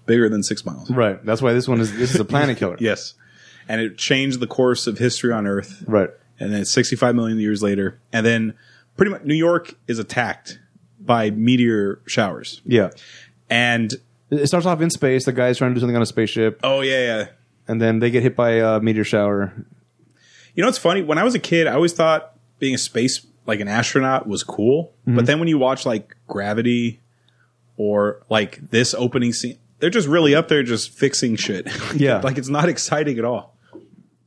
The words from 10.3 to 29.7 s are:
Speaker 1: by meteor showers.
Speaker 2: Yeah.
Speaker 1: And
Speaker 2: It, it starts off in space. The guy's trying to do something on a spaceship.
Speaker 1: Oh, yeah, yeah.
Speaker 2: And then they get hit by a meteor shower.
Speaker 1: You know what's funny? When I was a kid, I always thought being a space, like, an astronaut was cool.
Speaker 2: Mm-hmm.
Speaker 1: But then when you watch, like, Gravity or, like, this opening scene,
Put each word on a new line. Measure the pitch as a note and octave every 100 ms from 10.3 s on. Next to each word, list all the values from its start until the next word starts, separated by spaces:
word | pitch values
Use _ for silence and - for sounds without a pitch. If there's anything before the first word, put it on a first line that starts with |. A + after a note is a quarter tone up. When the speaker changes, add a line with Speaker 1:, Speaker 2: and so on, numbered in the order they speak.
| - - - _ _ _ -
Speaker 1:
by | G3 A#2 G#2+
meteor | G#2+ A2+ B2+ A#2+ A2 G2+ G2+ -
showers. | - G2+ C2+ - - -
Speaker 2:
Yeah. | A#2 F#2 - - - - _ -
Speaker 1:
And | A#2 A#2+ A#2 A2 - _ _ -
Speaker 2:
It, | D3
it | C#3+
starts | F3+ F3
off | E3
in | E3
space. | - C3+ C3 C3
The |
guy's | B2 B2 B2
trying | B2+
to | B2
do |
something | A#2+ A#2+
on |
a | A2
spaceship. | - A2 A#2 A2 G#2+
Speaker 1:
Oh, | C3 C3+
yeah, | C3+ C3 B2 A2
yeah. | G2+ - _ _ -
Speaker 2:
And | A2+
then | A2+ A2
they | A#2+
get | A#2+
hit | C3 -
by | A#2+ A2+
a | A2 A2
meteor | A2 A2 G#2
shower. | G#2+ G#2 G2+ F#2+ - - _ _ _ _ _ _ _ _
Speaker 1:
You | -
know | G#3+
what's | -
funny? | E3+ D3+
When | D3+ D#3
I |
was | A3+
a | B3
kid, | - E3+ D#3+
I | C3+
always | E3+
thought | E3+ D#3+ D#3 - _ _ -
being | C3+ B2
a |
space, | - A2+ B2+ - - _ -
like, | G#2+
an | G2+
astronaut | A2 A#2 C#3 C3 C3 G#2+
was | F#2
cool. | - - A2 D3 E3+ _ -
Speaker 2:
Mm-hmm. | A#2+
Speaker 1:
But | B2
then | D3+
when | E3+
you | D3+
watch, | B2+ C3 C3+
like, | A2+ - - -
Gravity | G#2 G2+ G#2+ A#2 A#2+ A#2 A2+ _ _ _ _ _ _ _ -
or, | G#2 G#2 G#2 - -
like, | A2 G2+ - -
this | A2 B2+
opening | G#2+ B2 B2+ A#2+
scene, | A#2 B2 - _